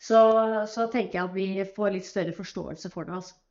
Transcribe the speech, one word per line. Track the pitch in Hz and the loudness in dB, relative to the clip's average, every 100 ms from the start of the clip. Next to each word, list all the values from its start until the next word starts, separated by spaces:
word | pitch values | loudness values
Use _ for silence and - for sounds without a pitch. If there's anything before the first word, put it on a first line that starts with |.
så, | - 226 226 220 220 220 | 4 8 8 6 2 0
så | 214 233 226 | -4 -4 -2
tenker | 247 190 180 | -2 -2 -4
jeg | 180 | -4
at | 185 | -2
vi | 190 190 196 - | -4 -4 -6 -2
får | 202 | -2
litt | 190 185 | -2 -4
større | 196 170 | -4 -4
forståelse | 170 180 190 165 156 180 | -6 -10 -10 -10 -10 -12
for | 180 | -12
det, | 156 185 | -10 -10
altså. | - - _ | -12 -18 _